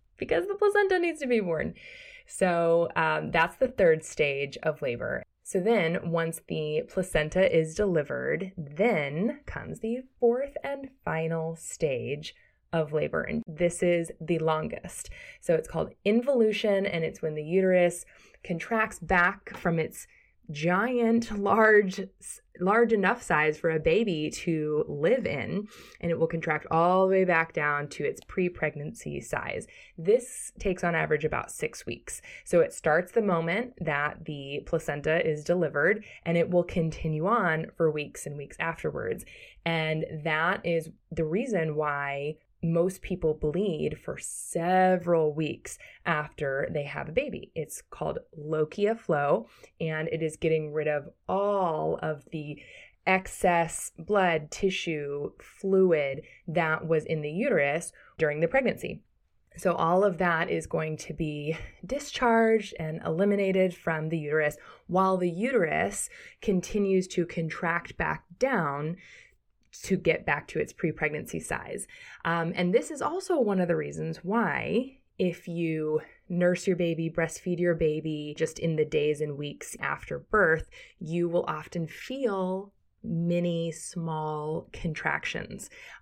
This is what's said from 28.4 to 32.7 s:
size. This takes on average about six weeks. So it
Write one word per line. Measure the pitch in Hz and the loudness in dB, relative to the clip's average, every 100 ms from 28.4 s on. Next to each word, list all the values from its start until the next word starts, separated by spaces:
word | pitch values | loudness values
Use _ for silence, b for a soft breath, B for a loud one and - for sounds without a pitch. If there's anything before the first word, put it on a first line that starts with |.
| 180 - 151 147 151 - 147 143 | -2 -2 -4 -4 -10 -10 -10 -10
size. | - 147 - - - B B - | -6 -6 -4 -8 -10 B B -4
This | 170 247 - - - - | 2 2 2 -14 -14 -6
takes | 202 180 | -4 0
on | 175 165 | 0 0
average | 156 151 | 2 2
about | 151 151 - | 0 -2 -6
six | - - - - | -8 -8 -8 -10
weeks. | - - - B B | -10 -12 -16 B B
So | - 175 | 2 4
it | - | 4